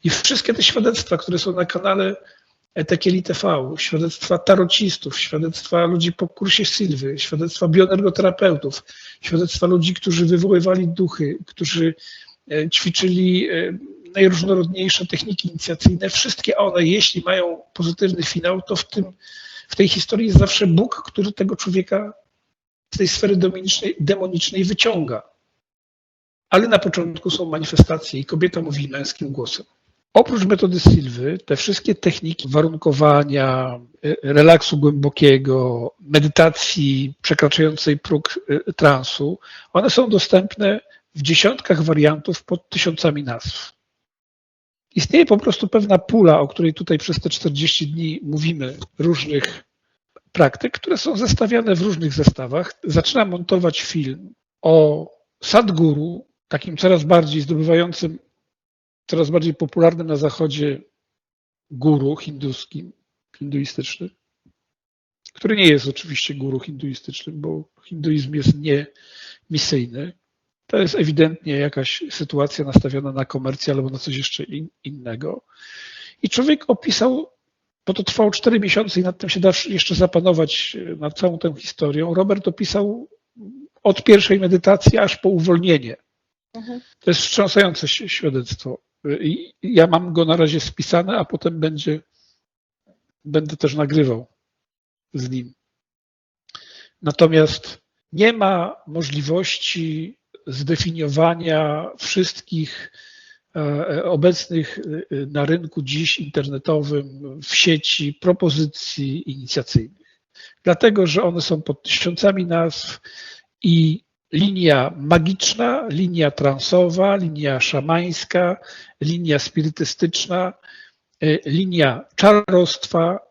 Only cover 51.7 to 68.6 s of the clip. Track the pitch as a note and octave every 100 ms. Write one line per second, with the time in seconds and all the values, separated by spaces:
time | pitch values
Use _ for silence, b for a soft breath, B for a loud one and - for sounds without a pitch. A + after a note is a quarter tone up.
51.7 | F3+ G3 E3+ D#3+ C#3 C#3+ - B2+ C#3+ F3
52.7 | - - D#3 E3 C4 G#3 F3 F3 F#3+ F3
53.7 | D#3+ - E3+ C3+ C3+ F#3+ _ _ _ D#3+
54.7 | D#3+ D3+ D3+ D#3+ _ _ _ - G#3+ A3+
55.7 | E3 D#3+ D3 D#3+ F3 - _ _ D3 -
56.7 | D#3 F#3 F3+ D3+ F3 D#3 D3+ C#3+ D#3+ D#3
57.7 | E3 F3 E3 E3 D#3+ _ _ _ _ _
58.7 | _ _ _ _ D#3+ D3 E3 E3 D3+ D#3
59.7 | - E3 E3+ D#3+ D3+ D3 - D#3+ C#3+ D3
60.7 | C#3 - _ _ _ _ _ _ _ _
61.7 | C#3 D3 D3 C3+ D3 - C#3+ C#3 C3 -
62.7 | D3+ - _ _ _ _ _ C#3+ C#3 C#3
63.7 | - C3+ - F3+ _ _ _ _ _ _
64.7 | _ _ _ _ _ - _ - G#3+ F3+
65.7 | D3 C3 C3+ E3+ C#3 - C#3+ C3+ C3 -
66.7 | C#3+ C#3+ B2+ - C#3 - D#3+ D3+ D#3 D#3
67.7 | _ _ E3+ D#3 D#3 C3 D3+ C3+ D3